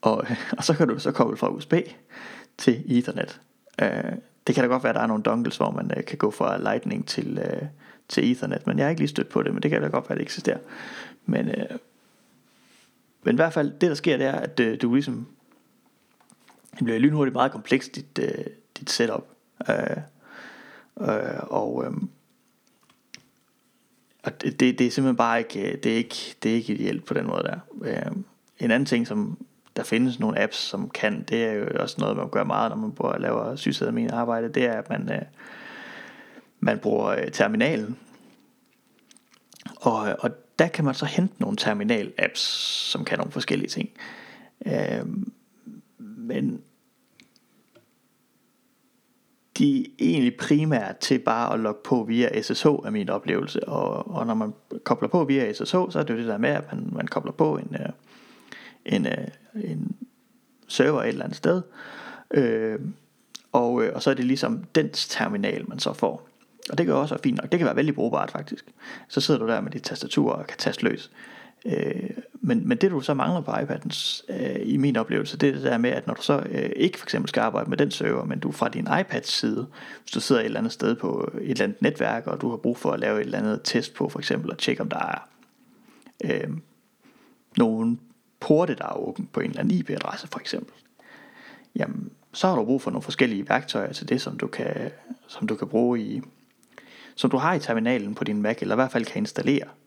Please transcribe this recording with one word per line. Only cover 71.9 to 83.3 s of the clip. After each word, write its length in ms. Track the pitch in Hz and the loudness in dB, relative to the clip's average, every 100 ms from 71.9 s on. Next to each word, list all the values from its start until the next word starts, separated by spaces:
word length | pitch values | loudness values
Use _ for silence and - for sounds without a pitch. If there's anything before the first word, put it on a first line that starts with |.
| - 190 - - | -2 -6 -8 -12
men, 340 | - 185 120 - | -4 0 2 2
men 100 | 120 | 4
det, 140 | 190 | 4
du 100 | 165 | 2
så 120 | 131 | 0
mangler 280 | 139 - 175 | 0 2 0
på 100 | - | -2
iPad'ens, 720 | - 143 - - - - - - | -2 -2 -4 -4 -4 -4 -4 -8
øh, 260 | - - - | -4 -2 -2
i 140 | 107 139 | 0 2
min 180 | 139 113 | 4 2
oplevelse, 420 | 110 113 101 147 | 2 0 -2 2
det 120 | 143 | 2
er 40 | |
det 100 | 139 | 4
der 140 | 135 117 | 2 2
med, 120 | 123 | 2
at 180 | 127 - | 0 -2
når 60 | |
du 80 | - | -6
så, 220 | - 143 - | 2 2 2
øh, 200 | 135 - - | -2 -2 2
ikke 220 | 180 - | 2 0
for 60 | - | -4
eksempel 240 | - 104 | -2 0
skal 120 | - | 0
arbejde 280 | 113 107 - | 0 0 -2
med 80 | - | 2
den 140 | 143 | 2
server, 340 | - - - - | 2 0 0 -2
men 140 | - | -2
du 120 | - | -4
fra 180 | - - | 0 -2
din 180 | - - 160 | 0 0 0
iPads 280 | 190 117 - | 0 -4 -2
side, 400 | - 110 107 131 - - - | -2 0 -2 -4 -10 -18 -16
hvis 100 | - | -6
du 80 | 123 | -4
sidder 220 | - 120 | 2 4
et 40 | 113 | 4
eller 140 | 110 | -2
andet 140 | 113 | -4
sted 220 | - - 120 | 0 0 0
på 360 | - 55 - - | 0 -2 -2 -4
et 80 | - | -2
eller 140 | - | 2
andet 180 | - - | 0 2
netværk, 460 | - - 110 113 113 | 0 2 0 0 -4
og 140 | - | -2
du 80 | 120 | -2
har 80 | 113 | 0
brug 200 | 120 120 | -2 0
for 140 | - | 0
at 80 | 107 | 0
lave 200 | 107 107 | 0 0
et 60 | |
eller 120 | - | 0